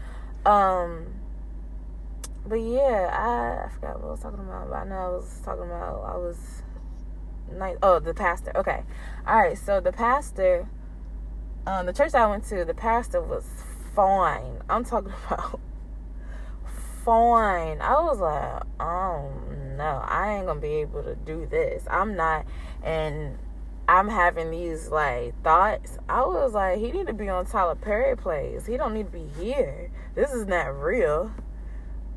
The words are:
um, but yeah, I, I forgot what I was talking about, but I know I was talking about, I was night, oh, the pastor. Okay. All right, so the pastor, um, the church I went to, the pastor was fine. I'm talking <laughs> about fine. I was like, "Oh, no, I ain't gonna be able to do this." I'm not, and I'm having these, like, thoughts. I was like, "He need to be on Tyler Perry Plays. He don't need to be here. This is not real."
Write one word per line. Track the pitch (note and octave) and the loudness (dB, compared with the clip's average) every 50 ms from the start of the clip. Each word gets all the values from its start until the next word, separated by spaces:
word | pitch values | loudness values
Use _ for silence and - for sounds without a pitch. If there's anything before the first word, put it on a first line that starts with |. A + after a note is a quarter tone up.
| - - - - - - - - - | -10 -10 -10 -12 -12 -12 -8 2 6
um, | G3+ G#3 G3+ G3 F#3+ F#3 F#3 F3 E3+ E3+ D#3+ E3 D3+ - - - - - - - - - - - - - - - - - - - - - - - - - - - G3+ | 6 8 8 8 6 4 2 2 0 -4 -6 -8 -10 -10 -10 -10 -10 -10 -10 -10 -10 -10 -10 -10 -10 -10 -10 -10 -10 -10 -10 -10 -10 -10 -10 -10 -10 -10 -10 -6 -2
but | A3 | -2
yeah, | A3+ A3+ A3+ A#3+ C4 C#4 C4+ A#3+ G#3 F#3 E3+ - | -2 0 0 2 4 4 4 4 4 2 2 0
I, | - G3+ A#3 A#3+ A#3+ A#3+ - - - G1+ - | 0 0 0 0 0 0 -2 -2 -4 -4 -6
I | |
forgot | - - C#2 C#2+ - - | -6 -8 -8 -8 -6 -6
what | D2+ D2+ | -6 -8
I | |
was | D2+ - | -8 -8
talking | - - - G3+ | -8 -8 -8 -8
about, | G3 F#3 F#3 F#3 F#3 - | -8 -8 -8 -8 -8 -6
but | - | -6
I | - - | -6 -6
know | G3 F#3+ | -6 -6
I | F#3+ F#3 F3+ | -4 -4 -2
was | F3+ F3+ F3+ - - - - | -4 -4 -6 -8 -10 -10 -8
talking | - - - F3 | -6 -6 -6 -6
about, | F3 F3 E3+ F3 F3 - G#2 G2+ | -6 -6 -6 -6 -6 -6 -6 -6
I | - - F3+ | -6 -6 -4
was | F3+ F3 E3+ - - - - - - - - - - - - - - - - - - - - - - - | -4 -6 -6 -8 -10 -10 -10 -10 -10 -10 -10 -10 -10 -10 -10 -10 -10 -10 -10 -10 -10 -10 -10 -10 -10 -10
night, | - F#3 F#3+ F#3+ F3 D3+ G3 | -6 -4 -4 -4 0 4 6
oh, | G3 F3+ E3 | 8 8 8
the | - E3 E3+ | 6 2 -2
pastor. | - G3+ F3 E3+ - - - - | 0 0 0 0 0 -4 -2 0
Okay. | F3+ F#3+ F#3+ D3 - - - - - - - - - - - | 0 2 2 0 -2 -4 -8 -10 -10 -10 -10 -10 -6 0 4
All | - | 6
right, | A3 G3+ E3 F#3 G3+ | 6 6 6 4 0
so | - G3+ G3+ F#3+ | 0 0 2 2
the | F3+ F3+ | 4 2
pastor, | - - A3+ A#3 B3+ C#4+ D4 - - - F#3+ F#3 F3+ E3+ F3+ - - - - - - - - - - - - - - - - - - - - F#3 | 2 2 4 4 4 4 2 -2 -2 2 4 6 6 4 2 -4 -10 -12 -12 -12 -12 -12 -10 -10 -8 -8 -8 -8 -8 -8 -8 -8 -8 -6 -4 -2
um, | F#3+ F#3+ F3+ | -2 0 0
the | F3+ F#3 | 0 2
church | - C#4+ E4 D#4+ | 4 4 4 6
I | C4 A3+ G#3+ | 6 6 6
went | G#3 G#3 A3 | 4 0 -2
to, | - G#3+ F#3 E3+ | -4 -2 -2 -2
the | E3 E3 | -2 -2
pastor | - - A3+ A3+ A#3+ A#3+ - - F3+ | 0 2 2 2 2 2 0 -2 -2
was | D#3+ - - - - - - - - - - - - - - | -2 -2 -4 -4 -6 -8 -10 -10 -10 -10 -10 -10 -10 0 4
fine. | - G3 F#3+ G3 G3 F3+ D#3+ C#3+ - A#2+ B2+ - - - - | 6 6 8 8 6 6 4 2 0 -4 -6 -8 -8 -4 0
I'm | F3+ A3+ A#3+ | 0 0 0
talking | - A#3 G#3+ - - - - | 0 -2 -2 -2 -4 -6 -8
<laughs> | - - | -6 -4
about | - - - - - - - - - - - - - - - - - - - - - - - - - - - - - - - - - - - | -4 -4 -4 -4 -8 -8 -8 -10 -10 -10 -10 -10 -10 -10 -10 -10 -10 -10 -10 -10 -10 -10 -10 -10 -10 -10 -10 -10 -8 -8 -8 -10 -10 -2 4
fine. | A#3+ A3+ A3+ A#3 A#3+ A#3 A3+ A3 G#3 F#3 F3 E3 D#3+ D#3 D3+ | 6 8 8 8 8 8 8 8 6 4 2 0 -2 -2 -2
I | D3+ - B3 D4 | 2 4 6 6
was | E4+ E4 C#4+ G#3 | 6 4 2 2
like, | F#3 D#3+ D3+ C#3+ C3 B2 B2 - - - - - | 2 2 2 0 -2 -2 -4 -6 -6 -8 -6 -4
"Oh, | C3+ D#3+ E3+ F3+ F#3+ F#3 F3 D3 C#3 C#3 C#3 - - C3 C#3 C#3+ C#3 C3+ C3+ C#3 | -4 -2 -2 0 0 0 -2 -2 -4 -6 -8 -8 -8 -8 -8 -8 -8 -6 -6 -4
no, | D3 D#3 C#3+ B2+ - | -2 -2 -2 -2 -2
I | - - D#3+ F#3 G#3 G#3 | -2 0 0 0 0 0
ain't | G3+ F#3+ | 0 0
gonna | F3+ D3+ D3 | -2 -2 -2
be | D3 D3 D3+ | -2 -2 0
able | D#3 D3+ D3 D3 D3 - | 0 -2 -2 -4 -6 -6
to | - - | -6 -6
do | - - D#3 D#3 E3 D#3 | -8 -6 -6 -6 -6 -4
this." | - - D#3+ D#3+ - - - - - | 0 2 2 2 2 0 -4 -4 0
I'm | - E3+ G3 A3 G#3 | 0 2 2 2 0
not, | F3 E3 D#3+ D#3+ D#3 D3+ - - - - - - - - | 2 2 2 2 0 -2 -4 -8 -10 -10 -10 -10 -6 -4
and | - D#3+ D#3 D#3 D3+ D3 D3+ D3+ C#3 A#2 - - - - - - - - - - - | -2 0 0 0 0 -2 -4 -4 -6 -6 -8 -10 -10 -10 -10 -10 -10 -10 -2 4 6
I'm | E3+ F#3 G3 G#3+ | 6 8 6 6
having | A3+ G3+ F3 F3 - E3 E3 E3 | 4 4 4 4 4 2 -2 -2
these, | E3 E3 F3 E3+ D#3+ D3+ - - | -2 -4 -4 -4 -4 -6 -4 -2
like, | D3 D#3 D3+ C#3 B2 A#2+ A#2+ A#2+ A#2 - | 0 2 2 2 0 -2 -4 -4 -6 0
thoughts. | - E3 D#3+ F3 F#3+ G#3+ G#3 - - - - - - - | 4 6 8 8 8 6 4 0 -4 -8 -12 -8 -4 -2
I | E3 A3+ C4 | 0 2 2
was | E4 F#4 E4 C#4+ C4 G#3+ | 2 2 2 2 2 2
like, | G#3 G3 F#3 F3+ G#3 | 2 2 2 2 0
"He | G#3+ A#3 | 0 -2
need | - F#4+ G4 D#4+ | -2 -2 -2 -2
to | A3+ | -4
be | G3+ G#3+ G3 | -4 -2 -2
on | F#3 F3+ F3+ | -2 -2 -2
Tyler | - - G#3+ F#3 E3+ D3+ | 0 2 2 2 2 2
Perry | - - G#3 G3+ G#3+ B3+ C#4 B3+ | 0 -2 0 2 2 4 2 2
Plays. | - - F#3+ E3 C#3+ C3+ B2+ - - - | 0 0 -2 -2 -2 -2 -4 -6 -6 -6
He | - A#3 B3+ | -4 -2 -2
don't | D4+ B3 G#3+ | -2 -2 -2
need | A3 G#3 F3 | -2 -4 -6
to | |
be | E3 E3+ D#3+ D3 C#3+ D3+ | -8 -10 -10 -10 -8 -6
here. | F3 A3 C4 C#4+ A3+ C#3+ C3+ B2+ B2+ - - - - - - | -4 -2 0 0 0 0 -2 -6 -10 -10 -10 -10 -10 -6 -2
This | - A3 C#4+ | 0 0 0
is | C4+ A#3+ G#3+ | 0 -2 -2
not | F#3+ F#3 F3 D3+ C#3 C#3 C#3 | 0 0 0 0 0 -4 -2
real." | C#3 E3 G#3 B3+ F#3+ D3+ D3+ D#3+ F3+ A3 - - - - - - - - - - - - - - - - - | 0 0 2 4 4 4 4 2 0 -2 -6 -8 -10 -10 -10 -10 -10 -10 -10 -10 -10 -10 -8 -8 -8 -8 -8